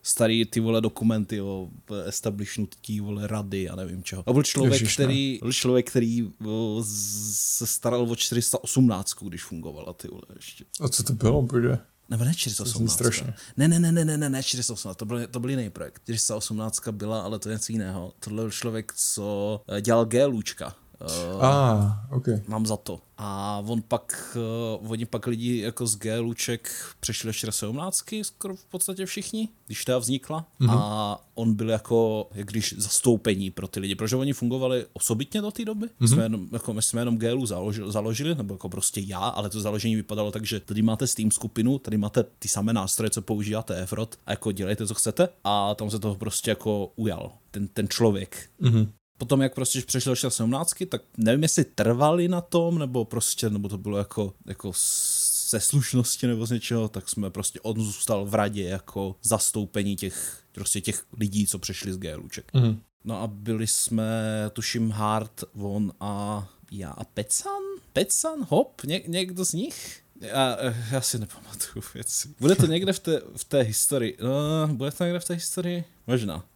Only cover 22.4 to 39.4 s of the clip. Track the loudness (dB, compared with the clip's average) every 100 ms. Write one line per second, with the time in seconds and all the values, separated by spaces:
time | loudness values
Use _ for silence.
22.4 | 0 -4 -2 -4 -6 -12 _ -12 -8 -6
23.4 | -4 -4 -2 -4 0 -2 -2 -10 -8 -6
24.4 | -4 -4 -4 -6 -6 -6 -4 -4 -2 -2
25.4 | -2 -2 -2 -4 -2 -2 -2 -2 -2 -4
26.4 | -4 -4 -6 -10 -12 -8 -6 -4 -4 -4
27.4 | -4 -4 -4 -4 -2 -4 -4 -8 -8 _
28.4 | -10 -10 _ -4 -4 -4 -6 -6 -6 -4
29.4 | -6 _ -12 -6 0 0 2 -2 -2 -8
30.4 | -8 _ 4 4 2 -2 -2 -4 _ 0
31.4 | 2 2 2 0 4 4 4 2 -4 -10
32.4 | -6 -4 -4 -2 0 2 4 4 4 0
33.4 | -2 -6 -8 -6 -4 -2 0 0 0 0
34.4 | 0 0 0 0 -4 -4 0 0 0 -4
35.4 | -4 -4 -4 -4 -6 _ 6 6 4 -2
36.4 | -4 -6 -4 -2 0 0 0 2 2 0
37.4 | -2 -2 -2 -4 -2 -2 -2 -2 -2 -2
38.4 | -4 -6 -8 -2 -2 -2 -6 -2 -2 -2